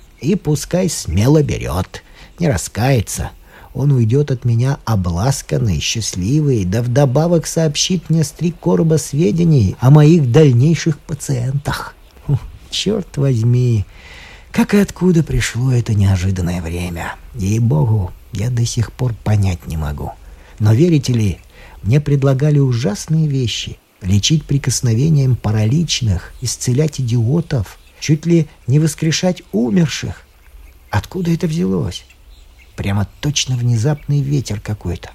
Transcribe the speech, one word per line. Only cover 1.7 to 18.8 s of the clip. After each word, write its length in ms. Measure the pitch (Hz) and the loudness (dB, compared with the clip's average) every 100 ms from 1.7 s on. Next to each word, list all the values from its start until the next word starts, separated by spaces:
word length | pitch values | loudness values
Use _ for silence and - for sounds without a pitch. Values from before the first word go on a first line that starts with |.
| 85 - - - - - - | -6 -6 -10 -20 -20 -18 -4
не 80 | 170 | -2
раскается. 840 | 95 - - 127 127 - - 73 - - - - | -2 -4 -4 0 0 0 -6 -10 -12 -20 -20 -14
Он 180 | - 143 | -2 2
уйдет 380 | 131 113 135 147 | 2 2 2 0
от 140 | 127 | -2
меня 340 | 120 117 131 139 | 0 0 0 -2
обласканный, 960 | - 104 90 87 120 143 - 131 123 76 | -2 -2 0 -2 -2 -2 -4 -2 0 -2
счастливый, 840 | - 117 104 95 92 151 147 120 | -4 -6 -6 -4 -2 0 2 0
да 180 | 90 107 | 0 -2
вдобавок 640 | 120 120 143 127 170 170 - | 0 2 2 2 2 0 0
сообщит 640 | - 160 147 - 185 - | -2 -2 -2 -2 -2 0
мне 120 | 165 | 0
с 80 | 147 | -2
три 200 | - 170 | -2 -6
короба 440 | 165 170 185 160 160 | -2 0 2 2 2
сведений 800 | - 139 185 165 170 147 95 - | 0 0 0 2 4 4 2 2
о 100 | 123 | 6
моих 400 | 151 151 170 127 | 8 8 6 4
дальнейших 680 | 127 151 120 151 160 - 151 | 6 6 6 4 2 0 -4
пациентах. 960 | - 151 - 131 123 139 - - - - - - - | -8 -10 -6 -4 -4 -4 -6 -8 -10 -16 -20 -14 -4
Фу, 120 | 139 - - - | -4 -4 -18 -12
черт 460 | - 185 214 175 - | -6 -2 -2 -4 -2
возьми, 720 | 139 120 117 123 123 113 - - - - - - - | 0 2 2 2 2 0 -2 -10 -20 -20 -20 -20 -8
как 220 | - 233 | -2 2
и 40 | 202 | 2
откуда 440 | 196 - 180 165 | 2 0 2 2
пришло 500 | 147 127 - 113 131 | 2 0 -2 -2 0
это 220 | 123 117 | 0 2
неожиданное 680 | 104 98 95 95 92 87 87 | 2 4 2 0 -2 -2 -4
время. 520 | 82 85 87 87 - - - | -6 -6 -6 -8 -10 -12 -14
Ей-богу, 800 | 127 95 110 117 151 123 107 90 - - | -6 -2 0 2 2 2 0 -2 -8 -14
я 180 | 98 120 | -6 -4
до 140 | 120 117 | -2 -2
сих 260 | - | -2